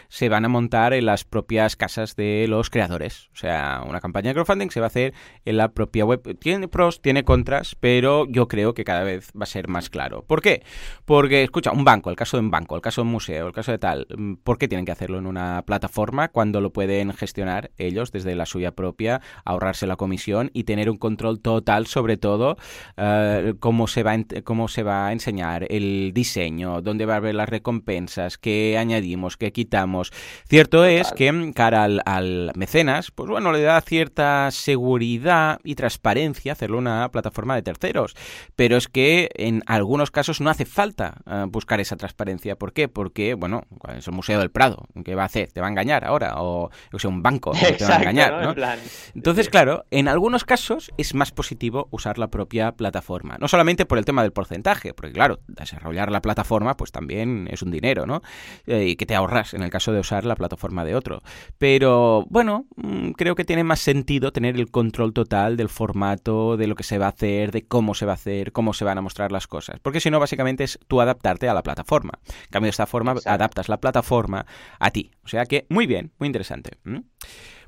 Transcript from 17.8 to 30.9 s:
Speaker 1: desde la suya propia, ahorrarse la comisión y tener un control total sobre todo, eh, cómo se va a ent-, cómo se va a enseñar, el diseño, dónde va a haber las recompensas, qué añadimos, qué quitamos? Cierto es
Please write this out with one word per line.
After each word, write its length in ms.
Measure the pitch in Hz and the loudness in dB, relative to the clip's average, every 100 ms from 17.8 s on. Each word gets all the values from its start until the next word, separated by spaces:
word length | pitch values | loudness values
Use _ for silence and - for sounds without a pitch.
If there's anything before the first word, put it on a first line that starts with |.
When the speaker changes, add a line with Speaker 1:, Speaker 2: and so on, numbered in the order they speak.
| 90 95 123 | -4 -4 -4
Speaker 1:
desde 240 | 101 92 87 | -6 -4 -4
la 100 | 80 | -4
suya 260 | 92 87 | -4 -4
propia, 480 | - 92 - 110 131 - - - | -4 -6 -4 -2 -2 -6 -12 -6
ahorrarse 420 | 90 95 92 95 | -2 -2 -2 -4
la 80 | 92 | -2
comisión 560 | 95 92 - 104 135 | -2 -2 -2 -2 -2
y 120 | 123 107 | -4 -2
tener 240 | 104 107 | 0 0
un 80 | 104 | 0
control 420 | 113 107 113 113 | -2 -2 -2 -2
total 460 | 117 113 113 104 113 | 0 0 2 2 2
sobre 300 | 143 113 104 | 0 0 0
todo, 400 | 101 104 131 127 - - - - | 0 2 2 -2 -8 -20 -16 -4
eh, 560 | 104 107 107 104 101 101 | 0 2 2 2 0 0
cómo 280 | 117 117 113 | 0 2 2
se 160 | 123 | 0
va 80 | 107 | 0
a 40 | 110 | 0
ent-, 280 | 110 - | -2 -8
cómo 240 | - 113 113 | -4 -2 -2
se 140 | - | -2
va 240 | 104 98 98 | -2 -2 -2
a 40 | |
enseñar, 540 | 113 117 98 85 85 92 | -4 -4 -4 -4 -4 -4
el 420 | 107 98 98 95 | -2 0 0 0
diseño, 680 | 101 120 101 85 80 90 87 | 0 -2 -2 -4 -4 -4 -4
dónde 240 | 95 107 110 | -2 -2 0
va 100 | 107 | 0
a 20 | |
haber 180 | 107 104 | -2 -2
las 140 | 107 | -2
recompensas, 880 | 110 - 117 - 92 90 - 90 - | -4 -4 -4 -4 -4 -6 -6 -6 -4
qué 400 | 113 107 110 110 | -2 0 2 2
añadimos, 600 | 117 113 90 90 92 - | 0 0 -2 -4 -6 -4
qué 140 | 113 | -4
quitamos? 600 | - 113 - 92 92 90 - - - - | -4 0 0 0 -2 -4 -10 -18 -18 6
Cierto 380 | 147 151 160 | 8 8 8
es 180 | 180 | 8